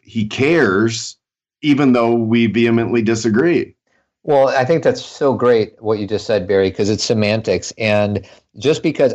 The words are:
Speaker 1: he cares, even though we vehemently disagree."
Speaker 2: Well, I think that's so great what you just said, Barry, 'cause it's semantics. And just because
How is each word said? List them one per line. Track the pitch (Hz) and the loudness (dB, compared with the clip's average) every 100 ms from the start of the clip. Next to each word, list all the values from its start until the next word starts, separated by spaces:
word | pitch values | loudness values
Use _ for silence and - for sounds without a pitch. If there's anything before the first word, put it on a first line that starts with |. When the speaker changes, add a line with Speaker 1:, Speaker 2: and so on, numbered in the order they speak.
Speaker 1:
he | _ 113 107 | _ -6 -6
cares, | - 135 170 120 92 113 113 - - _ _ _ _ | -2 0 2 2 2 0 -4 -10 -16 _ _ _ _
even | 156 139 139 | 0 2 2
though | 123 117 | 2 2
we | 117 113 117 117 | 0 2 2 2
vehemently | 104 117 117 110 120 | 2 2 2 0 0
disagree." | 110 113 117 107 165 156 - _ _ _ _ _ | 0 0 0 0 2 0 -4 _ _ _ _ _
Speaker 2:
Well, | - 143 135 | 0 2 2
I | 135 | 2
think | 127 165 | 0 0
that's | 135 - | 0 -2
so | - - 143 | -4 -4 -2
great | 113 120 117 104 - | 0 2 2 0 -6
what | 110 107 | -6 -4
you | 101 | -4
just | 104 - | -6 -2
said, | 104 92 | -2 0
Barry, | 98 95 | 0 0
'cause | 95 104 | 0 -2
it's | 104 | -2
semantics. | - 113 104 110 113 92 - - | -2 0 0 -2 -2 -4 -4 -6
And | 110 104 104 101 - - _ - | -2 0 0 -4 -8 -20 _ -6
just | 123 156 | -2 -2
because | 165 147 135 | -2 0 0